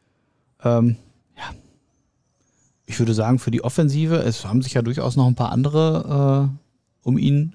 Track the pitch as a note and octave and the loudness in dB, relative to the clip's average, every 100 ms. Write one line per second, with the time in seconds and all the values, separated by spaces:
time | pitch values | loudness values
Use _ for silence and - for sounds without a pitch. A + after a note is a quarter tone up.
0 | _ _ _ _ _ _ B2 A#2 A#2 A2+ | _ _ _ _ _ _ 0 2 2 0
1 | - _ _ - - - _ _ _ _ | -8 _ _ -18 -18 -18 _ _ _ _
2 | _ _ _ _ _ _ _ _ - A#2 | _ _ _ _ _ _ _ _ -10 -2
3 | A#2 A2 A2 B2+ - A#2 A#2+ - D3+ C#3+ | 0 0 2 0 0 -2 -2 0 0 0
4 | D#3+ E3 - A2+ G2 A2+ B2+ C3 A#2 B2 | 0 0 0 -4 -2 -2 0 -2 -2 -2
5 | B2+ B2+ B2+ A#2 A#2+ A#2 C#3+ D3+ D#3+ D#3+ | -2 2 2 2 -2 0 0 2 2 0
6 | E3 C#3+ C#3 C3+ C#3 C#3 _ _ _ _ | -2 0 2 2 0 -4 _ _ _ _
7 | - C3 D3 C#3+ D#3 | -2 0 2 2 0